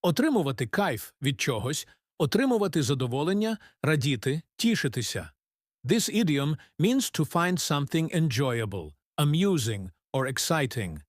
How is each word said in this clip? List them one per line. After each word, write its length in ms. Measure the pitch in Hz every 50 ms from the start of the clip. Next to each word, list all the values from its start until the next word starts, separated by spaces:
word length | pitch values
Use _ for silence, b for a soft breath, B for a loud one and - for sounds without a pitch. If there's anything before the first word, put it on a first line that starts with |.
Отримувати 640 | - 175 165 - 262 320 285 214 160 135 127 - 127
кайф 460 | 107 - - 202 180 123 104 - - _ _
від 180 | 139 143 135 -
чогось, 480 | - - 123 107 98 127 151 - - b b b b _ _ _
отримувати 640 | 160 139 - 208 269 269 247 220 202 185 - 170
задоволення, 760 | 139 113 143 127 131 120 120 135 151 170 196 208 214 220 226 B B B B B
радіти, 600 | - 147 156 147 113 147 135 113 - 131 139 165 - _ _
тішитися. 720 | - - 233 214 - - 135 - 131 110 - - 98 85 - _ _ _ _ _ _ _ _ _ _ -
This 400 | 123 190 233 - - - 214 233
idiom 320 | 160 147 139 139 147 156 B B B B B
means 320 | 151 214 254 277 240 -
to 140 | - - 151
find 340 | - - 170 170 180 180 170
something 580 | - - 156 143 143 135 - 165 160 160 -
enjoyable, 760 | 165 160 156 117 120 143 131 120 117 113 104 101 95 80 76 - _ _ _ _ -
amusing, 720 | 147 147 147 165 196 202 190 151 110 113 110 101 95 90 _ _ _ _
or 140 | - 135 127
exciting. 760 | 131 135 - - - 165 156 143 123 - 120 101 87 78 76 -